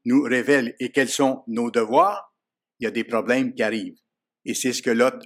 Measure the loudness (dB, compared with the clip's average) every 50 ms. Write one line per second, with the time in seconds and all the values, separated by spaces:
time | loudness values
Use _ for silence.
0 | -2 2 2 2 2 2 0 0 2 2 2 2 2 -2 -6 -8 -10 -2 0 0
1 | 0 0 0 0 0 0 0 -2 -8 -8 -4 -4 -4 0 0 0 0 4 4 4
2 | 4 4 2 -4 -12 _ _ _ _ _ _ _ _ _ _ -6 -6 -4 -4 -4
3 | -4 -2 -2 -2 0 0 0 0 0 -2 -2 -2 -2 -2 -2 -4 -6 -8 -12 _
4 | _ _ _ _ _ _ _ _ -10 -8 -6 -2 -2 -2 -4 -2 -2 0 2 2
5 | 2 2 0 -4 -18